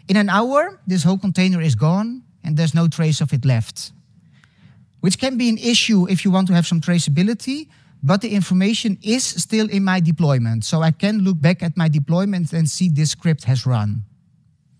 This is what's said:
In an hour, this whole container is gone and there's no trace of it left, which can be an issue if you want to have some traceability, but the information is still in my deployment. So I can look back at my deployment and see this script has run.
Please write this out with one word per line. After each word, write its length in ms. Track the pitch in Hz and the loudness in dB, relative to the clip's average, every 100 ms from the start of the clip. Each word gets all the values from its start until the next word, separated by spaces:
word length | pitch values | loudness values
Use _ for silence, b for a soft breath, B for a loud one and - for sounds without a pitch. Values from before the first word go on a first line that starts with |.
| - | -2
In 80 | 196 | 0
an 140 | 202 | 2
hour, 500 | 190 240 277 349 381 - | 2 2 0 0 -4 -4
this 180 | 185 | 0
whole 140 | 160 233 | 2 0
container 420 | 196 175 185 180 | 0 0 2 2
is 140 | 160 | 0
gone 480 | 113 151 185 220 254 - _ | 2 2 0 -2 -8 -16 _
and 120 | 160 151 | -4 0
there's 200 | 165 160 | 0 2
no 120 | 170 | 0
trace 320 | - 160 147 | 0 -2 0
of 140 | 151 | -2
it 100 | 143 | 0
left, 480 | 131 117 110 - - - _ _ b b b b b b b _ | 0 0 -2 -10 -16 -18 _ _ b b b b b b b _
which 180 | 185 190 | -2 0
can 200 | 262 254 | -2 0
be 120 | 247 | 0
an 80 | 220 | 0
issue 500 | 233 233 - 208 180 | 0 0 2 2 2
if 160 | 185 | 0
you 60 | 202 | 2
want 180 | 185 185 | 0 2
to 40 | |
have 140 | 175 160 | 2 2
some 120 | 170 | -2
traceability, 880 | 156 175 151 143 196 233 - 285 311 b b b | 0 0 0 0 0 -2 -6 -8 -10 b b b
but 200 | 139 196 | 0 0
the 80 | 226 | 0
information 680 | 202 175 185 196 226 226 190 | -2 0 2 2 0 -2 -4
is 240 | - 247 - | -2 -2 -2
still 420 | - - 220 220 | -6 -2 -2 0
in 140 | 202 | 0
my 160 | 196 185 | 0 2
deployment. 640 | 165 165 160 131 117 113 | 2 2 2 2 0 -2
So 180 | 107 160 | -2 0
I 100 | 160 | 0
can 280 | 151 202 214 | 0 0 0
look 220 | 190 170 | 0 2
back 200 | 147 185 | 0 0
at 120 | 175 156 | -2 -2
my 140 | 160 | 0
deployment 640 | 151 139 170 202 185 165 | 0 0 0 0 -2 -4
and 160 | 165 156 | -2 -2
see 180 | - 185 | 0 0
this 220 | 147 156 | 0 -2
script 320 | - 175 151 | -2 -2 -2
has 220 | - 131 131 | 0 -2 0
run. 380 | 123 104 104 104 _ _ _ _ _ _ | 0 -2 -4 -8 _ _ _ _ _ _